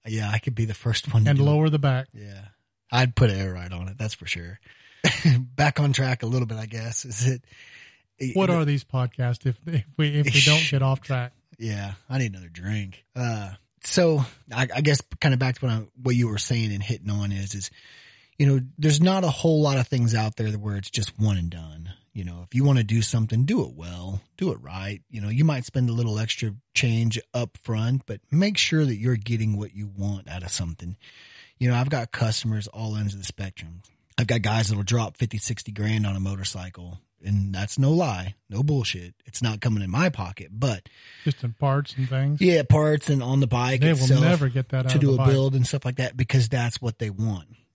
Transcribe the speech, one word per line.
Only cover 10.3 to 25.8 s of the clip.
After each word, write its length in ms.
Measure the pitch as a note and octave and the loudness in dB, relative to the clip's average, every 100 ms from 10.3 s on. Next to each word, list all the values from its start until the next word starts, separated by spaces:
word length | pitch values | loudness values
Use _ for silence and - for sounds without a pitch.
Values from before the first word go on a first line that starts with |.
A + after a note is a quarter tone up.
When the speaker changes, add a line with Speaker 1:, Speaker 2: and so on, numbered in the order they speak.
Speaker 2:
we 80 | C3 | 4
don't 240 | C#3 D3+ D#3 | 4 4 2
Speaker 1:
<laughs> 40 | |
Speaker 2:
get 120 | C#3 | 2
off 200 | C3+ C3+ | 2 0
track? 320 | - C3 B2 _ _ _ | -2 -4 -4 _ _ _
Speaker 1:
Yeah, 360 | A2+ G2+ G2+ G2 _ | -6 -6 -6 -10 _
I 80 | C3 | -2
need 140 | A#2+ | -2
another 180 | F#2+ F2+ | -6 -14
drink. 540 | E2+ F#2 G#2+ G2 F#2 _ B2+ | -10 -4 -4 -6 -12 _ -6
Uh, 360 | A#2+ A2 G2 F#2+ _ _ | -4 -4 -8 -14 _ _
so 400 | - - E3+ D3+ B2 - - | 0 4 4 4 0 -6 -10
I, 140 | A2 B2+ | -4 -2
I 80 | - | 0
guess 200 | D3+ C#3+ - - | 2 2 -2 -2
kinda 180 | D3+ C3 | 2 2
back 220 | C3 B2+ | 0 -2
to 60 | B2+ | -2
what 80 | |
I, 80 | A2 G#2+ - | -2 -4 -6
what 140 | B2+ A#2+ | 0 2
you 120 | A#2 | 2
were 80 | G#2 | 0
saying 340 | - A#2+ A2 | -2 -2 0
and 80 | G2+ | -4
hitting 260 | G2+ A#2 G2+ | -4 -6 -4
on 220 | G#2 G2+ | -4 -2
is, 240 | G2 G2 G2+ | -4 -6 -8
is, 160 | F#2+ - - - - _ _ _ | -10 -14 -20 -20 -20 _ _ _
you 80 | C#3+ | 4
know, 120 | C3+ B2+ - | 4 0 0
there's 240 | D3+ D3 | 2 4
not 220 | F3+ F#3+ | 4 4
a 60 | F3+ | 0
whole 320 | C3+ E3 D#3 | 2 2 4
lot 160 | D3 C3+ | 4 2
of 100 | B2 | 0
things 280 | C3 A#2+ A2+ | 2 2 2
out 200 | A2 - | -2 -2
there 120 | A2 | -4
where 240 | G#2+ G#2 G2+ | -2 -4 -6
it's 120 | G2 | -6
just 280 | - G2+ - | -4 -6 0
one 180 | G#2+ F#2+ | 2 2
and 120 | E2+ | -2
done. 420 | E2+ D#2+ D#2 E2+ F#2 _ | -8 -14 -14 -16 -16 _
You 100 | G#2+ F2+ | -10 -10
know, 160 | E2+ F2+ | -12 -4
if 80 | B2 | 2
you 80 | C#3 | 4
wanna 180 | C3 | 4
do 180 | G#2 A2+ | 4 2
something, 440 | A2 A2+ A2 A2+ C#3 | 2 0 0 2 2
do 180 | A#3 | 2
it 100 | E2+ C2+ | -2 -8
well, 460 | E2+ F2 F2+ G2 _ - | -12 -10 -8 -8 _ -4
do 140 | F#3 | -4
it 100 | A2+ | -4
right. 400 | C2+ F#2 G2 G2+ _ | -10 -10 -8 -10 _
You 120 | A2+ | -8
know, 80 | G2+ | -4
you 160 | A#2 D#3 | 2 2
might 200 | C#3 A#2+ | 2 -4
spend 240 | C3+ | -2